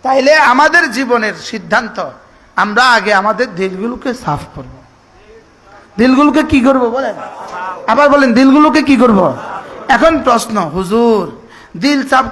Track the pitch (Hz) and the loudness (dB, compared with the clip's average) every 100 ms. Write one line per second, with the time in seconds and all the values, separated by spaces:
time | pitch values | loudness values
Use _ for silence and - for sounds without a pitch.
0 | 254 269 269 311 269 254 311 330 320 220 | 0 2 4 4 4 4 4 2 0 -4
1 | 262 240 214 170 - 220 170 214 226 - | -2 -2 -2 -8 -12 -12 -4 -4 -4 -10
2 | 151 123 - _ _ - 202 208 254 226 | -10 -12 -20 _ _ -4 -2 2 2 2
3 | 196 202 202 208 254 170 190 185 226 247 | 2 0 0 -2 -4 -4 -6 -6 -8 -6
4 | 277 233 - 147 - 143 127 127 - _ | -8 -6 -6 -6 -8 -18 -18 -20 -20 _
5 | _ _ - - _ _ - - - - | _ _ -20 -20 _ _ -20 -20 -14 0
6 | 247 262 294 277 302 277 247 262 240 247 | 2 4 2 2 0 2 2 2 0 -2
7 | 254 - - - - 180 185 180 - 240 | -6 -8 -14 -16 -14 -12 -12 -10 -2 2
8 | 294 285 269 226 269 277 302 262 269 269 | 4 4 2 4 4 6 4 2 2 2
9 | 247 196 170 123 - - - - - - | 4 2 0 -4 -12 -14 -14 -16 -2 2
10 | 320 311 254 233 226 214 165 170 180 226 | 2 2 0 -2 -2 -6 -4 -6 -2 0
11 | 233 214 170 - - - - 165 247 285 | 2 2 -2 -12 -20 -20 -20 -4 -2 -2
12 | - 262 254 | 0 0 0